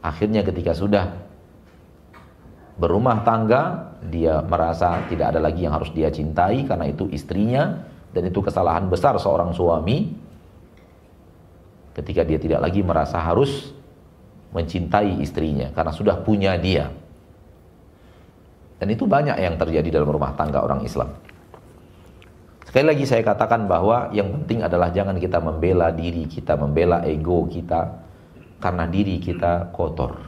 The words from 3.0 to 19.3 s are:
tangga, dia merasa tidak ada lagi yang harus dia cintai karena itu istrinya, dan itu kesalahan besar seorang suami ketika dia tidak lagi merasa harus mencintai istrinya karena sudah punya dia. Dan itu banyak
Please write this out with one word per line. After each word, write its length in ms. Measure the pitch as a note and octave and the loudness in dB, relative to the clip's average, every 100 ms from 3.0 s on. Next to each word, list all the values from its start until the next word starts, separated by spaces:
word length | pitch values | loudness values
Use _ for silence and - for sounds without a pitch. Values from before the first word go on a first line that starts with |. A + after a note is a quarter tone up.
| B2+ A2+ | 2 2
tangga, 720 | A2+ A2+ A2 B2+ E3+ - - - | 2 2 2 2 2 -4 -10 -14
dia 440 | F2+ E2+ D#2+ D#2 | -8 0 2 0
merasa 640 | D#2+ F2 E2 D#2+ F2+ E2+ E2+ | 0 0 0 2 0 0 -2
tidak 280 | E2+ - E2 | -2 0 2
ada 40 | |
lagi 240 | D#2 E2 E2+ | 0 0 -2
yang 80 | D#2 | -2
harus 160 | D#2 D#2+ | -4 -2
dia 160 | D#2 | -2
cintai 560 | D2 D2+ D#2 F2+ B2+ C#3+ | -2 -4 0 2 2 -2
karena 200 | F2 D2 | -2 -2
itu 160 | D2+ F#2+ - | -4 -6 -6
istrinya, 640 | - F#2 A2 C3 E3+ F3 - - - | -6 -2 0 2 0 -4 -10 -20 -8
dan 160 | F#2 F2+ | -4 -2
itu 160 | F#2 | -2
kesalahan 480 | F#2+ - F2 E2 F#2+ | -2 0 2 0 0
besar 240 | F2+ C#3+ G#2+ | 2 2 2
seorang 360 | - D#2+ F2 E2+ | 0 2 0 0
suami 720 | F2 E2 D#2 C#3+ G#3+ - - - - - - - - - - - - - - - - - - - | 2 2 0 -2 -2 -8 -16 -20 -20 -20 -20 -20 -20 -20 -20 -20 -20 -20 -20 -20 -20 -20 -16 -12
ketika 240 | C#2+ E2+ | -6 -2
dia 160 | D#2+ D#2 | 0 0
tidak 240 | D#2+ D#2 | 2 0
lagi 160 | D#2 F#2+ | 2 0
merasa 400 | F2+ E2 D#2 F2 | 2 2 0 -2
harus 560 | E2 F2+ C#3 C#3 - - - - - - - - - F2 | 2 2 2 0 -10 -20 -20 -20 -20 -20 -20 -20 -10 -6
mencintai 640 | E2 F2+ F2 G#2 G#2 F2 | -4 -4 0 2 2 0
istrinya 480 | C#2+ - D#2+ C#2+ C2 - | -2 -2 -2 -2 -2 -2
karena 160 | D#2+ | -4
sudah 240 | D2+ G#2 - | 0 0 0
punya 320 | - G#2 G2 F2+ | 2 2 2 2
dia. 320 | F2+ E2 C2+ - - - - - - - - - - - - - - - - - - - | 2 0 0 -8 -18 -20 -20 -20 -20 -20 -20 -20 -20 -20 -20 -20 -20 -20 -20 -20 -20 -6
Dan 80 | F#3 A3 | -4 0
itu 80 | |
banyak 320 | A#3+ C#3+ D3 | 2 2 2